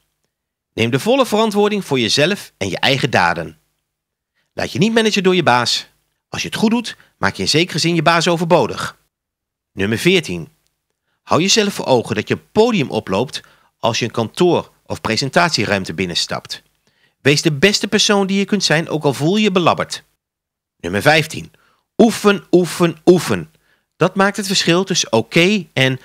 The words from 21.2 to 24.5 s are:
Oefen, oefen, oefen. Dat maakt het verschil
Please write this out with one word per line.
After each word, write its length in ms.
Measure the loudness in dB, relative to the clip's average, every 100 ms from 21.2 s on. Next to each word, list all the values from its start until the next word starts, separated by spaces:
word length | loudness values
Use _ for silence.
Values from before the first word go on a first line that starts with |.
| 0 -8 -16 _ _ _ _ 2
Oefen, 500 | 2 4 0 0 2
oefen, 460 | 2 2 0 -2 0 2
oefen. 460 | 2 2 -4 -6 _ _ _ _ -2
Dat 180 | -2 0
maakt 220 | -2 -2
het 100 |
verschil 360 | -4